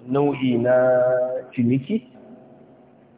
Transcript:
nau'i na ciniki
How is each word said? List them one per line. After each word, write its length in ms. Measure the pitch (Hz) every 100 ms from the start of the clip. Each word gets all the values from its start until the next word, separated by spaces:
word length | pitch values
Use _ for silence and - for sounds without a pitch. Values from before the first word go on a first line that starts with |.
nau'i 560 | 123 135 143 135 127 120
na 160 | 120 127 127 127 123 127 127 127 -
ciniki 480 | - 120 135 139 226 - - - - - - - - - - -